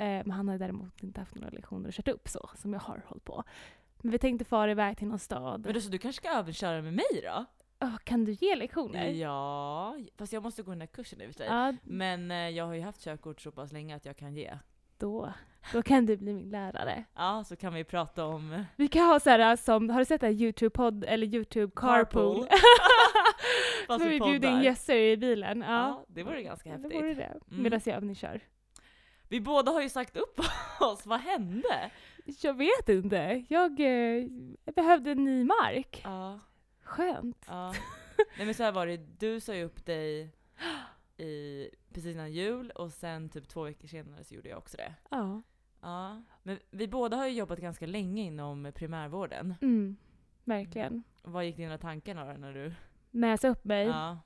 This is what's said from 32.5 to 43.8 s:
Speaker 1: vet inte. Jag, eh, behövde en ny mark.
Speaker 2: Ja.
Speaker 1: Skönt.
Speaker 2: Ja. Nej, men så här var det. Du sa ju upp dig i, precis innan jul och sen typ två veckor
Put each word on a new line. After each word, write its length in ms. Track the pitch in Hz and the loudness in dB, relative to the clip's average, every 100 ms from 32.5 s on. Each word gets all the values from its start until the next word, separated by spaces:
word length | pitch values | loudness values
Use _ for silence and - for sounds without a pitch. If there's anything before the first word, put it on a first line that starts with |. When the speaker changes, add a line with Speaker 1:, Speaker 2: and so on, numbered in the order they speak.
| 262 | 0
Speaker 1:
vet 320 | 302 508 - | 2 2 4
inte. 540 | 190 190 190 156 247 247 | 2 2 -2 0 -4 0
Jag, 240 | 330 359 277 | 2 2 2
eh, 460 | 277 247 233 233 247 247 254 - - 320 | 2 2 0 -2 -4 -10 -16 -14 -4 2
behövde 360 | 330 339 269 | 6 6 4
en 120 | 277 | 2
ny 200 | 269 262 | 2 4
mark. 580 | 247 440 233 262 269 - | 4 4 2 0 -6 -10
Speaker 2:
Ja. 360 | 202 185 190 202 - _ _ _ | -10 -10 -10 -12 -20 _ _ _
Speaker 1:
Skönt. 640 | - - 359 277 240 240 - | -8 -2 -2 -2 -6 -10 -12
Speaker 2:
Ja. 240 | 180 180 190 1017 - - - 415 - | -10 -8 -8 -10 -16 -2 2 2 0
Nej, 80 | 214 | -6
men 80 | |
så 100 | 220 | -2
här 80 | 226 | 0
var 160 | 190 175 | 0 -2
det. 100 | 170 | -4
Du 420 | 156 - 220 226 | -10 -8 -6 -4
sa 160 | 220 190 | -6 -6
ju 80 | |
upp 220 | 170 - - | -8 -10 -8
dig 440 | 160 156 151 156 - _ - 330 294 247 - _ - | -6 -6 -8 -12 -18 _ -12 -10 -10 -12 -20 _ -16
i, 520 | 160 151 147 139 - - _ | -12 -10 -12 -12 -14 -18 _
precis 220 | - 170 160 | -14 -10 -10
innan 160 | 156 | -10
jul 400 | 160 196 247 240 | -6 -6 -6 -10
och 200 | - 170 | -12 -14
sen 380 | 147 170 160 156 | -12 -12 -10 -12
typ 180 | 156 135 | -14 -14
två 160 | 165 | -12
veckor 240 | 151 147 | -12 -12